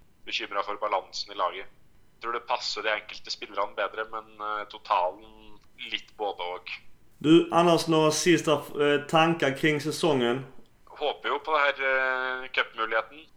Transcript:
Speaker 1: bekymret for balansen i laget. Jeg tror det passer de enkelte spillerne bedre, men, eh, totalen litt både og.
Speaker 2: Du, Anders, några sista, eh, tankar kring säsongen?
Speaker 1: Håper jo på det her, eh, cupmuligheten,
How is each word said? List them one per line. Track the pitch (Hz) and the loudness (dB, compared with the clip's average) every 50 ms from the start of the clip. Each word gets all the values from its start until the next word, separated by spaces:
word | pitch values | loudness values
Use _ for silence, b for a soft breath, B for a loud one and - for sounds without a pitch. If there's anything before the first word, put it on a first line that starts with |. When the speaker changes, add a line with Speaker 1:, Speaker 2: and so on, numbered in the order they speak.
| - _ _ _ - | -20 _ _ _ -10
Speaker 1:
bekymret | 104 104 - 113 - 98 101 98 | -6 -4 -4 -4 -4 -4 -4 -2
for | 104 104 101 | -2 -4 -4
balansen | 107 104 104 92 - - - - - 101 | -2 -2 0 -2 -2 -4 -8 -8 -8 -8
i | 101 | -4
laget. | 101 92 87 87 95 101 | -2 -2 -2 -2 -4 -10
Jeg | - - - - - - - - - - - | -12 -16 -20 -20 -20 -20 -20 -20 -20 -18 -12
tror | - 113 117 | -8 -6 -6
det | 120 - - | -6 -4 -4
passer | 123 117 - - - 104 | -4 -4 -4 -4 -6 -4
de | 104 110 | -2 -2
enkelte | 107 104 - - - - - - | -2 -2 -4 -8 -14 -12 -10 -10
spillerne | - - 123 107 101 98 101 101 101 | -10 -10 -10 -8 -4 -4 -4 -2 -2
bedre, | - 101 98 - 110 110 110 | -4 -4 -4 -2 -6 -8 -6
men, | 110 110 110 110 110 107 | -8 -10 -12 -12 -14 -10
eh, | 104 107 107 104 104 | -8 -6 -4 -6 -6
totalen | 104 - 107 - - 107 95 90 90 92 107 110 110 107 110 110 107 104 101 - - - - 123 113 | -8 -12 -10 -4 -2 0 0 0 0 -4 -6 -14 -20 -20 -20 -20 -20 -20 -20 -20 -20 -20 -16 -12 -8
litt | 110 107 - - - - | -8 -8 -8 -8 -10 -6
både | 107 98 92 - | -6 -6 -4 -6
og. | 87 87 90 90 - - - - - - - - - - - - | -6 -8 -8 -10 -10 -12 -14 -14 -16 -18 -20 -20 -20 -20 -12 -2
Speaker 2:
Du, | - 147 160 170 170 - | 4 6 6 6 6 6
Anders, | - 165 175 175 165 156 - 165 | 2 4 6 6 6 4 4 4
några | 165 156 156 156 | 4 4 4 4
sista, | 151 - - 180 165 147 - 165 147 | 4 4 4 4 4 4 4 2 0
eh, | 143 - - - 143 147 147 147 143 143 - | 0 0 -4 -2 0 2 2 2 2 0 2
tankar | - 160 160 165 170 170 147 139 135 135 | 4 4 4 4 4 2 2 0 0 2
kring | - 156 151 147 | 2 2 2 0
säsongen? | 139 156 147 - - 165 143 131 120 120 123 135 135 - - - - - _ _ - | -2 -4 -4 0 2 2 2 4 2 2 0 0 -4 -10 -14 -18 -20 -20 _ _ -20
Speaker 1:
Håper | - - - 151 139 127 - - 113 | -20 -10 -4 -4 -4 -4 -2 -2 -2
jo | 131 143 | -2 -2
på | - 160 156 | -2 0 2
det | 147 | 2
her, | 143 143 135 135 135 135 131 131 131 131 127 127 127 131 127 127 131 | 4 2 2 0 0 0 2 2 2 0 0 -2 -2 -4 -4 -6 -8
eh, | 127 | -6
cupmuligheten, | - 135 120 - - 113 113 110 113 113 107 - 143 156 156 - - | -2 -2 -2 -2 -2 -4 -2 0 0 0 -2 -2 -6 -20 -20 -20 -14